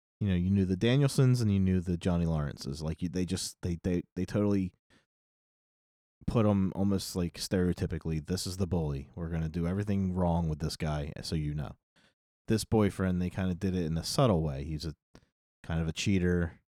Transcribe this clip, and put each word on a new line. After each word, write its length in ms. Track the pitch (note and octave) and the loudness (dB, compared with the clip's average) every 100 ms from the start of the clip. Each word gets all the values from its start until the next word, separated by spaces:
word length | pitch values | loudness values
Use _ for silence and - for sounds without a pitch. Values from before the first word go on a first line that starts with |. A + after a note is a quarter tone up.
| _ - | _ -4
you 80 | G#2 | 0
know, 60 | |
you 160 | F2 F2+ | 2 4
knew 140 | G2+ | 4
the 120 | F#2 F#2 | 2 2
Danielsons 640 | A#2 C3+ C#3 - B2+ B2 | 4 4 4 4 4 4
and 100 | G#2+ | 4
you 60 | G2 | 4
knew 200 | F#2+ F#2 | 4 2
the 160 | F2 E2+ | 0 -2
Johnny 300 | F#2+ F2 E2 | 0 2 2
Lawrences. 560 | D#2+ C#2+ - C#2 C#2+ | 0 -2 -6 -10 -6
Like, 200 | D#2 D#2+ | -6 -4
you, 60 | F2 | -4
they 160 | F#2 | -2
just, 320 | F2+ F#2 - - | -2 -4 -6 -6
they, 160 | F2+ E2+ | -6 -2
they, 200 | F#2+ F2+ - F2+ | -2 -2 -4 -6
they 80 | |
totally 480 | F#2+ G#2+ G#2 G2+ F#2 _ _ _ _ _ _ _ _ _ _ _ _ _ _ _ - | -4 0 2 0 -2 _ _ _ _ _ _ _ _ _ _ _ _ _ _ _ -2
put 200 | A#2+ G#2 | 2 4
'em 260 | G2 F#2+ | 4 2
almost, 400 | - G2 G2 - F#2 | 0 0 0 -2 -2
like, 180 | E2+ | -4
stereotypically, 920 | - - F#2+ F2+ - F2 D#2+ E2 D#2+ | -4 -2 2 2 0 -4 -4 -4 -4
"This 220 | D2 F#2 G2 | -4 -4 -4
is 100 | F2+ | -4
the 100 | F2+ | -2
bully. 440 | F2 D2+ C#2 C#2 | 0 -2 -4 -8
We're 140 | - E2 | -10 -6
gonna 200 | E2 D#2+ | -4 -2
do 180 | E2+ E2+ | -2 -2
everything 480 | F#2+ G2+ G2 F#2 | -2 0 0 0
wrong 340 | F2+ F2 E2+ E2 | 0 2 2 0
with 100 | D2+ | -2
this 160 | D#2 - | -4 -4
guy, 360 | D#2+ D2 D2 - | -4 -2 -6 -8
so 120 | - E2 | -6 -4
you 180 | D2 | -2
know." 180 | D2+ C#2 - _ _ _ _ _ _ - | -4 -8 -12 _ _ _ _ _ _ -2
This 160 | A2 | 0
boyfriend, 560 | - A2 G2+ - F#2 F2+ | 2 2 2 2 0 0
they 80 | F2+ | -2
kinda 240 | - F#2 | -2 -2
did 200 | E2+ G2 | -2 -2
it 120 | F2+ D#2 | 0 0
in 100 | E2 | -2
a 60 | |
subtle 380 | - - B2+ E2+ | -2 2 4 4
way. 220 | D#2+ C2+ | 0 -4
He's 200 | D#2 D2+ | -6 -6
a 100 | D#2+ - _ - _ _ _ _ | -6 -10 _ -20 _ _ _ _
kind 180 | - E2 | -4 -2
of 80 | D#2+ | -2
a 40 | |
cheater, 680 | - G#2+ F#2+ F2+ F2 E2+ - | -2 2 4 4 2 0 -4